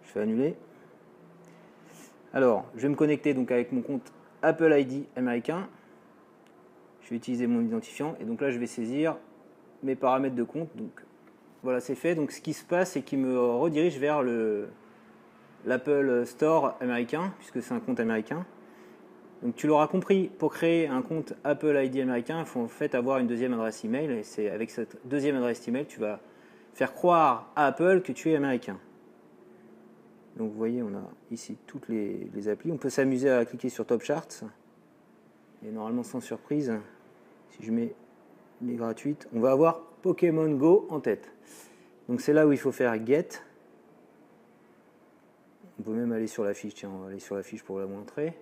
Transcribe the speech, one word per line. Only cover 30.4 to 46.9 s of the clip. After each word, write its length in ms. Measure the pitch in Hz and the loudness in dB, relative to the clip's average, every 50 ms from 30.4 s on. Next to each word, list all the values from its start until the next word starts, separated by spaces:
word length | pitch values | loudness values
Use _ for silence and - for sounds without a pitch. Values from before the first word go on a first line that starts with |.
| 113 107 | -8 -6
vous 60 | 107 | -4
voyez, 240 | 107 113 113 120 123 | -2 -2 -2 0 -2
on 140 | 120 104 98 | -4 -4 -6
a 80 | 101 95 92 - - - - | -8 -8 -12 -16 -20 -12 -12
ici 280 | 117 113 - - 156 - - | -12 -12 -10 -12 -14 -14 -14
toutes 220 | - - 139 - - | -16 -14 -14 -8 -4
les, 400 | 113 110 104 101 98 - - 92 - | -4 -2 -2 -4 -6 -6 -8 -10 -10
les 140 | 104 101 | -6 -4
applis. 240 | 107 104 - - 165 | -4 -4 -2 -4 -6
On 60 | 170 | -6
peut 120 | 131 - 135 | -2 -4 -2
s'amuser 400 | - - 135 135 131 123 131 139 | 2 2 2 2 2 2 4 4
à 140 | 127 123 117 | 4 4 2
cliquer 240 | - - 120 - | 0 -4 -6 -6
sur 180 | 127 - - 110 | -6 -4 -4 0
Top 160 | - 120 113 | 0 0 0
Charts. 440 | - - 147 156 - - - - 117 110 - _ _ - _ _ _ _ _ _ _ _ _ _ _ _ _ _ _ _ _ - - | 0 -2 -4 -4 -4 -10 -16 -16 -16 -16 -18 _ _ -20 _ _ _ _ _ _ _ _ _ _ _ _ _ _ _ _ _ -18 -14
Et 60 | 110 | -10
normalement, 340 | 110 110 107 110 117 123 117 | -8 -8 -4 -2 -2 -4 -4
sans 180 | 110 - 127 | -4 -8 -8
surprise, 520 | 117 - 117 107 - - 147 151 147 123 113 107 107 - - - - - - - - - - - - - | -6 -6 -10 -10 -4 -2 -2 0 0 0 -2 -4 -6 -12 -20 -20 -20 -20 -20 -20 -20 -20 -20 -20 -20 -20
si 140 | - - - | -20 -12 -4
je 80 | 113 | -2
mets 220 | 113 117 117 117 - - - - - - - - - - - - _ - | 0 0 0 -2 -6 -12 -20 -20 -20 -20 -20 -20 -20 -20 -20 -20 _ -8
les 140 | 123 120 120 | -6 -6 -4
gratuites, 520 | 117 117 113 110 - - 143 147 - - - - | -2 -2 -4 -4 -4 -4 -4 -4 -4 -8 -6 -2
on 60 | 113 | 2
va 100 | 113 131 | 4 4
avoir 300 | 131 135 160 165 165 - - - - - | 6 8 6 6 4 2 -8 -18 -20 -4
Pokémon 480 | - 190 170 - 180 175 156 160 160 156 | 0 0 2 4 4 4 4 4 2 2
Go 380 | 151 131 139 165 180 208 - - | 2 4 8 8 8 8 6 0
en 120 | 165 147 | -6 -4
tête. 320 | - 120 104 - - - - - - - - - - - - - - - - - - | 0 0 -2 -2 -4 -20 -20 -20 -20 -20 -20 -20 -20 -20 -20 -20 -20 -20 -20 -18 -6
Donc 140 | - 123 120 | -4 -4 -2
c'est 100 | - - | 2 4
là 160 | 147 151 156 | 4 6 6
où 60 | 147 143 | 6 4
il 40 | |
faut 140 | 127 - 135 | 4 2 -2
faire 240 | 123 - 127 120 113 110 113 | 0 0 0 0 0 -2 2
Get. 380 | 113 135 151 180 - - - - - - - _ - - _ _ - - - _ _ _ _ - _ - _ _ _ _ _ _ _ _ _ _ _ _ _ _ _ _ _ _ _ _ _ _ _ _ _ - - _ | 2 2 2 2 -4 -10 -18 -18 -20 -20 -20 _ -20 -20 _ _ -20 -20 -20 _ _ _ _ -20 _ -20 _ _ _ _ _ _ _ _ _ _ _ _ _ _ _ _ _ _ _ _ _ _ _ _ _ -20 -20 _
On 60 | - 104 | -12 -8
peut 80 | 110 | -6
même 220 | 110 117 120 117 117 | -4 -2 -2 -2 -2
aller 140 | 110 110 | -2 -2
sur 180 | 107 - - 107 | -4 -4 -2 -2
la 80 | 101 101 | -2 -2
fiche, 220 | - - 107 104 | -4 -8 -14 -12
tiens, 140 | - - 98 | -12 -14 -12